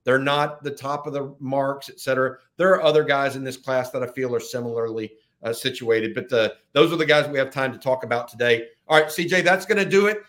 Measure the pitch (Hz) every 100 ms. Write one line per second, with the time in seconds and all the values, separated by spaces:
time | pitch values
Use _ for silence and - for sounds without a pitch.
0 | 123 131 139 147 147 147 143 139 135 147
1 | 151 139 139 - 131 139 135 139 - -
2 | 135 131 131 - _ - 185 175 156 151
3 | 143 139 139 135 131 131 135 127 127 131
4 | 123 131 127 117 - 123 120 117 113 113
5 | 110 - _ _ 113 113 131 127 117 113
6 | 110 113 95 117 107 - _ 143 160 165
7 | 147 147 143 139 131 139 131 120 131 127
8 | 117 120 120 113 120 117 113 _ - 156
9 | 151 - 175 180 170 185 - 202 190 196
10 | 202 214